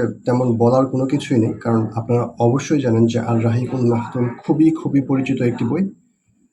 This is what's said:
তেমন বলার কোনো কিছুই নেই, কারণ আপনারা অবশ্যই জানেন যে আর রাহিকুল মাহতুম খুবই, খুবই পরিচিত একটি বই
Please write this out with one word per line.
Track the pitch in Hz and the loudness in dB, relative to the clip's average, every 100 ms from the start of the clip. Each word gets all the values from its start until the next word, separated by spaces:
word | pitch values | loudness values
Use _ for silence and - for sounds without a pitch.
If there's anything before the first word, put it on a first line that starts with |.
| 113 - - | -2 -4 -2
তেমন | 123 127 110 | 0 0 2
বলার | 117 131 131 | 4 4 2
কোনো | 131 135 | 0 -2
কিছুই | 143 - 123 | -2 0 0
নেই, | 110 | 0
কারণ | 107 117 110 110 117 | -2 -2 0 0 -6
আপনারা | 117 120 117 - | -2 -2 -2 0
অবশ্যই | 120 139 - 151 | 2 2 0 -2
জানেন | 123 113 113 | 2 2 2
যে | 113 | 2
আর | 117 113 | 0 0
রাহিকুল | 113 120 123 131 | 0 0 -2 0
মাহতুম | 120 117 117 127 120 - - | 0 0 -4 -4 -4 -4 -2
খুবই, | 151 160 | 2 2
খুবই | 160 139 139 | 2 -2 -2
পরিচিত | 131 135 127 113 | 0 -2 -2 0
একটি | 120 113 117 | -2 -2 -2
বই | 156 196 - _ _ _ _ _ | -2 -4 -6 _ _ _ _ _